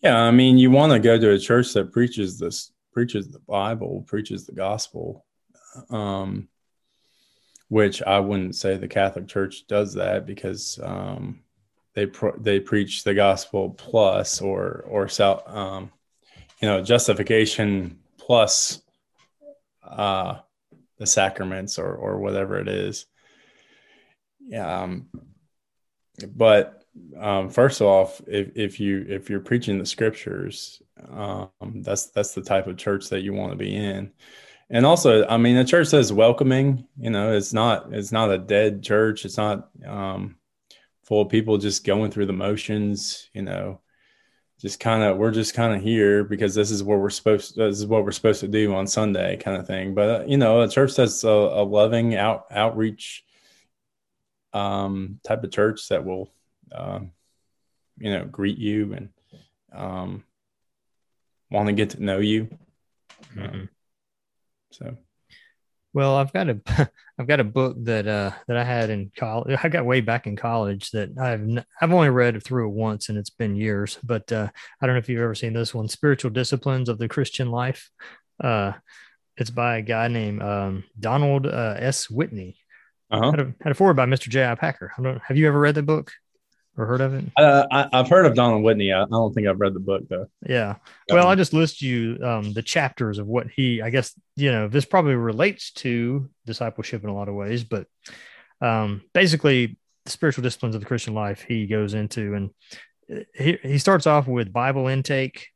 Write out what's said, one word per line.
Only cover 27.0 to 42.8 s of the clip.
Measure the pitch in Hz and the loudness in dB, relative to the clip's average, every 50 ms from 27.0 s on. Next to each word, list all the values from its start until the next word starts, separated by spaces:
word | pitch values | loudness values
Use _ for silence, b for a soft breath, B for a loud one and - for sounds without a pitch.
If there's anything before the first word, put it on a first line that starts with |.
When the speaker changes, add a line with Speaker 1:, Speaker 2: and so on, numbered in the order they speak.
| 87 80 71 78 | -20 -20 -18 -8
Speaker 1:
um, | 107 104 101 98 95 92 | -4 -2 -2 -2 -2 -2
first | 90 - 123 135 131 - | 2 2 2 2 4 2
off, | 110 101 98 95 95 95 - - - - | 4 6 6 6 4 2 -2 -16 -14 -6
if, | 85 101 98 - - | -6 -6 -6 -6 -6
if | - 107 98 98 - | -6 -6 -6 -6 -4
you, | 104 98 98 95 98 - | -4 -2 -2 -4 -4 -8
if | 98 98 98 - | -10 -10 -8 -8
you're | 104 98 | -8 -8
preaching | - - 120 123 120 110 101 98 | -2 -2 -2 -2 0 -2 -4 -4
the | 92 | -4
scriptures, | - - - 113 110 110 - - - 98 95 92 92 - - - - - _ _ _ _ _ - - | -6 -4 -2 -2 -2 -2 -4 -12 -10 -10 -8 -10 -10 -12 -14 -16 -18 -20 _ _ _ _ _ -20 -18
um, | 64 - 104 101 95 98 98 95 _ _ 98 101 110 101 | -14 -12 -10 -8 -8 -10 -12 -14 _ _ -16 -14 -14 -12
that's, | 98 - 101 101 - - | -6 -6 -4 -6 -6 -6
that's | _ 104 104 - - | _ -4 -4 -4 -6
the | 98 95 | -10 -4
type | - 101 98 95 95 | 0 0 0 0 -2
of | 92 92 | -10 -8
church | - 104 101 98 98 - | -4 -4 -4 -4 -4 -6
that | 98 95 | -6 -6
you | 95 101 98 | -6 -6 -6
wanna | 101 98 98 98 | -6 -6 -8 -8
be | 98 101 98 98 | -8 -6 -6 -6
in. | 101 104 101 98 95 98 98 _ b b b b b b b b b b b | -6 -6 -6 -6 -8 -10 -12 _ b b b b b b b b b b b
And | - 117 123 | 2 4 6
also, | 143 170 170 - 139 113 110 104 - | 6 6 6 6 6 6 6 6 4
I | 113 117 | 4 4
mean, | 117 120 123 127 | 4 6 6 4
a | 127 | 4
church | 123 - 175 160 147 | 4 4 4 4 6
that's | - 147 123 101 | 4 4 4 4
welcoming, | 104 101 110 117 120 - 147 131 131 131 135 139 135 123 123 _ _ 139 | 4 6 6 6 6 4 2 2 2 2 2 2 0 -2 -4 _ _ -10
you | 120 117 | -6 -4
know, | 113 101 101 110 110 | -2 0 0 2 0
it's | 104 101 - - | 0 0 0 0
not, | 110 110 120 110 92 - - - | 0 2 2 2 0 -2 -8 -10
it's | 107 101 101 | -8 -8 -4
not | 113 110 113 107 | 0 0 2 2
a | 98 92 | 2 0
dead | 92 98 104 101 110 107 104 98 | 0 2 2 4 4 4 0 -2
church. | 101 - 107 107 110 110 107 - - | -4 0 2 2 4 2 0 -4 -8
It's | 98 - - | -10 -4 -2
not, | 107 107 104 98 - _ _ - - | -2 -2 -2 -4 -8 _ _ -20 -16
um, | 95 101 104 98 95 95 95 98 98 87 _ _ _ _ _ _ b b b b b b b _ | -12 -10 -8 -8 -8 -8 -8 -10 -10 -12 _ _ _ _ _ _ b b b b b b b _
full | _ 110 107 | _ 2 2
of | 104 92 | 2 4
people | - 110 107 110 107 101 | 2 0 2 2 0 0
just | 98 104 92 - - | 0 -2 -4 -4 0
going | - 98 104 110 104 | 0 0 2 0 -2
through | 101 107 101 98 | -2 -2 -4 -2
the | 95 | -2
motions, | 92 95 98 107 107 - - 107 104 | -4 -2 -2 -4 -4 -4 -4 -4 -2